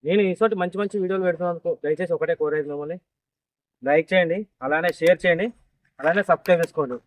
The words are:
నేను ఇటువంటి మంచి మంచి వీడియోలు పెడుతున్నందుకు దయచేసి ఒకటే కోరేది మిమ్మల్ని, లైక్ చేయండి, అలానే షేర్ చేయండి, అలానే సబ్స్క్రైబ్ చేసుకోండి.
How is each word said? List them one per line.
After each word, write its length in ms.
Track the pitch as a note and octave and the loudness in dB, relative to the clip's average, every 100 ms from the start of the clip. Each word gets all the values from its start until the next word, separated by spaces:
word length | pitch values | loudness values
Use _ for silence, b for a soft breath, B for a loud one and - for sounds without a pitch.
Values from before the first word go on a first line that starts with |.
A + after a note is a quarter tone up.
నేను 180 | C#3+ G3 G3 | 2 2 2
ఇటువంటి 260 | F3+ A3 G3+ | 2 0 0
మంచి 180 | F3+ F#3+ | -4 -4
మంచి 140 | G3+ G#3 | -4 -4
వీడియోలు 240 | F#3 F#3+ F3+ | -2 0 0
పెడుతున్నందుకు 440 | E3 F3 E3+ E3+ D#3 D3 | -2 -4 -4 -4 -4 -4
దయచేసి 300 | D#3 F3 E3 | -2 -2 -2
ఒకటే 180 | D#3+ E3 | -2 -2
కోరేది 260 | D3+ D3+ C#3+ | 0 -2 -4
మిమ్మల్ని, 260 | C#3+ D3 F3+ _ _ _ _ _ _ _ _ | -6 -8 -10 _ _ _ _ _ _ _ _
లైక్ 240 | B2+ D3+ E3 | 2 2 4
చేయండి, 260 | F#3 E3+ F3+ G#3+ _ C3 | 2 2 0 -4 _ -2
అలానే 240 | D3+ F3 D#3+ | 0 0 0
షేర్ 200 | D#3+ F3+ F3+ | 2 4 4
చేయండి, 240 | E3+ G#3+ - _ _ _ _ | 0 0 -6 _ _ _ _
అలానే 260 | D3+ F3+ F#3+ | 0 0 2
సబ్స్క్రైబ్ 340 | E3 - F3+ E3 | 0 2 2 2
చేసుకోండి. 340 | - C#3 B2 | -4 -6 -6